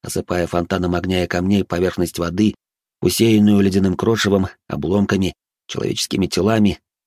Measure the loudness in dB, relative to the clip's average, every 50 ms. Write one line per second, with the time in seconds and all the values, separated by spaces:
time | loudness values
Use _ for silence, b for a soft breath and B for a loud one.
0 | -14 -8 -6 -6 -6 -4 -2 -2 -2 -2 -2 -4 -2 -2 -2 -2 -2 -2 -2 -2
1 | -2 -2 -2 -2 -2 -2 -2 -2 0 2 0 0 0 -2 -2 -2 -2 -2 0 -2
2 | -4 -4 -4 -4 -6 -4 0 0 0 0 0 -4 _ _ _ _ _ _ _ _
3 | -4 -2 0 2 2 4 4 6 6 6 6 4 4 2 2 2 0 0 0 0
4 | 0 0 0 0 0 0 2 0 0 -2 -6 _ _ _ -8 -6 -4 -2 0 0
5 | 0 0 0 0 0 -2 -4 -8 _ _ _ _ _ -12 -10 -6 -6 -6 -4 -6
6 | -6 -4 -2 -2 -2 -2 0 0 0 2 2 2 2 2 0 -2 _ _ _ _
7 | _